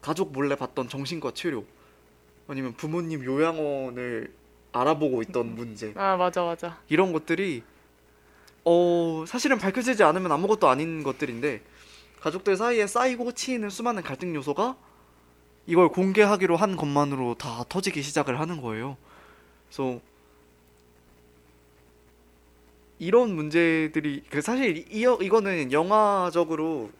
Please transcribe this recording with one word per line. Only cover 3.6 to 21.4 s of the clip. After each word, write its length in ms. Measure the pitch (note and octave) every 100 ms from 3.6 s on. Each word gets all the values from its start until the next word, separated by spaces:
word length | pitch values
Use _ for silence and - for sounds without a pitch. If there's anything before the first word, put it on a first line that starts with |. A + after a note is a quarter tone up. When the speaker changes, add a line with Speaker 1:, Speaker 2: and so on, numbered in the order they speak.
| D3+ C#3 C3 B2 B2 A2+ - - _ _ _
Speaker 1:
알아보고 500 | A#2+ C3 D#3 D3+ B2+
있던 320 | A2 A#2+ A#2
문제. 380 | A#2 A#2+ G#2+ A2 G#2
Speaker 2:
아, 200 | G3 F#3
맞아, 260 | F3+ F3
맞아. 360 | E3+ E3+ E3+ E3 _
Speaker 1:
이런 240 | D#3 F#3+
것들이, 500 | D#3 D#3 E3 F#3+ C3 - _ _ _ _ _ _ _ _ _
어, 600 | - E3+ F3 F3 E3 D#3+ D#3+
사실은 300 | B3 C#4 B3+
밝혀지지 440 | F#3+ G3 A#3+ A#3
않으면 300 | E3+ E3+ F#3
아무것도 360 | D3+ F#3+ G#3+ E3
아닌 340 | C3 D#3+ D#3+
것들인데 580 | C#3+ - C#3+ A#2 C#3+ A2 - - - - - -
가족들 360 | D#3+ F3+ F#3+ F#3+
사이에 300 | A#3 A#3+ G3+
쌓이고 460 | A#3+ B3+ B3 B3
치이는 360 | A#3+ - B3 G#3
수많은 320 | G3 A#3 G#3+
갈등 320 | E3 C3+ F3+
요소가 420 | D#3 C3+ C#3 A3+ C4 _ _ _ _ _ _ _ _ -
이걸 220 | E3+ F3
공개하기로 680 | F3+ F#3+ F#3+ G#3 G3+ F#3 E3+
한 200 | G3+ F3+
것만으로 580 | D3+ C#3+ C#3+ C#3 B2
다 300 | A#2 C3 A#2 A#2+
터지기 340 | F3+ F#3+ D3+
시작을 360 | C#3+ D#3 C3+ B2+
하는 200 | D#3+ E3+
거예요. 360 | B2 A2 B2 C3 - - - - _ _ _
그래서 320 | - C3 B2 _ _ _ _ _ _ _ _ _ _ _ _ _ _